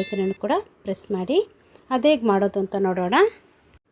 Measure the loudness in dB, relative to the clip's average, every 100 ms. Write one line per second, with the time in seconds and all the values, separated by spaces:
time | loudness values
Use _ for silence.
0 | 0 -4 -4 -4 -2 -4 -4 _ -10 -10
1 | -6 -6 -2 0 -2 _ _ -18 -4 0
2 | 2 2 2 2 2 -2 -4 -2 -2 0
3 | 0 2 2 -2 _ _ _ _ _